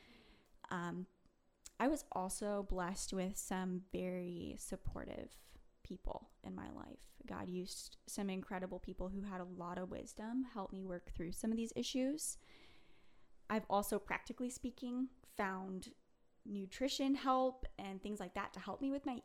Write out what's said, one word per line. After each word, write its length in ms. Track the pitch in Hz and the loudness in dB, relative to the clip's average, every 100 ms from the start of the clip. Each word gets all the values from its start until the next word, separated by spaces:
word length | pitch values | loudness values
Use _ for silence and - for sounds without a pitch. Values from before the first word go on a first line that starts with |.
| - - - - - - - | -20 -20 -20 -20 -20 -14 -2
Um, 360 | 180 175 175 185 - - _ _ _ - - | 0 0 -2 -4 -10 -20 _ _ _ -8 4
I 80 | 233 | 4
was 180 | 285 - | 4 2
also 540 | - 185 - 208 202 202 | 0 2 2 2 2 2
blessed 440 | 185 175 190 - | 2 2 0 0
with 240 | 190 185 208 | 2 2 0
some 440 | - 185 185 180 185 | 0 2 2 0 0
very 640 | 180 180 185 180 175 - - | 0 0 0 -2 -2 -4 -4
supportive 720 | - 185 - - - - - - - - - - | -4 -2 -2 -2 -4 -6 -8 -10 -18 -18 -20 -16
people 460 | - 185 - - - - | -10 -4 -2 -2 -8 -14
in 120 | - | -8
my 140 | 185 - | -4 -4
life. 240 | - - - - - - | -6 -8 -12 -16 -14 -8
God 200 | 185 190 | -4 -2
used 480 | 180 190 - - - - | -2 -2 -6 -8 -12 -8
some 200 | - 202 | -2 0
incredible 520 | 185 - 185 185 185 | 0 -2 -2 -2 -4
people 280 | - 185 185 | -6 -4 -2
who 140 | 196 | -2
had 180 | 202 185 | -2 -4
a 40 | |
lot 340 | 180 180 175 180 | -4 -4 -4 -2
of 120 | 185 | -2
wisdom 560 | - - - 214 247 254 | -4 -6 -6 -2 0 0
help 200 | 214 190 | -2 -4
me 120 | 190 | -4
work 280 | 190 175 - | -4 -4 -4
through 160 | - 170 | -2 -2
some 200 | 190 220 | 2 4
of 40 | 226 | 4
these 160 | 226 - | 2 2
issues. 600 | 247 254 262 311 - - - - - - - - - - - - - | 2 4 4 4 0 -4 -8 -20 -18 -18 -20 -20 -18 -18 -18 -12 0
I've 180 | 214 220 | 0 4
also, 280 | 202 208 208 | 4 6 2
practically 500 | - - - 233 247 | 2 -2 -2 -2 -2
speaking, 580 | - 254 240 247 247 262 - - - | -2 -4 -4 -2 0 0 -2 -10 0
found 540 | 196 190 190 185 - - - - - - | 0 0 -2 -4 -6 -14 -20 -20 -20 -16
nutrition 680 | 220 202 190 - 262 - 269 | -6 -4 -4 2 2 4 4
help 520 | 277 262 262 262 254 - - | 6 6 6 6 4 -4 -4
and 240 | 196 190 | -6 -4
things 160 | 208 208 | -2 -2
like 160 | 180 | -2
that 180 | 202 202 | -2 -4
to 60 | 190 | -4
help 200 | 190 185 | -4 0
me 100 | 269 | 0
with 160 | 277 285 | 0 0
my 140 | 247 | -4